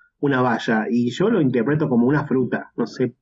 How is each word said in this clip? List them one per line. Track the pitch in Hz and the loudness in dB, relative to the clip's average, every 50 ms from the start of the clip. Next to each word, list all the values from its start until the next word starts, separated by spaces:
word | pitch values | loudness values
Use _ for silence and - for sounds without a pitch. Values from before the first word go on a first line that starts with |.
| _ _ _ _ | _ _ _ _
una | - 143 139 127 127 | -2 0 0 2 0
valla. | 127 117 113 - - 117 110 107 104 | 0 0 -2 -2 -2 -2 -2 0 0
Y | 113 120 120 120 | 0 0 0 0
yo | 123 - 175 220 | 0 0 0 2
lo | 240 196 | 2 2
interpreto | 151 127 120 123 110 139 147 156 160 - | 2 2 2 0 0 0 0 0 0 0
como | 127 117 120 | 2 2 4
una | 127 147 147 - | 4 2 0 0
fruta. | - 135 131 127 - - 107 - - _ | 0 0 0 0 0 -4 -6 -8 -8 _
No | - 120 | -6 -6
sé, | 107 - - 131 123 - _ | -6 -4 -4 -4 -4 -4 _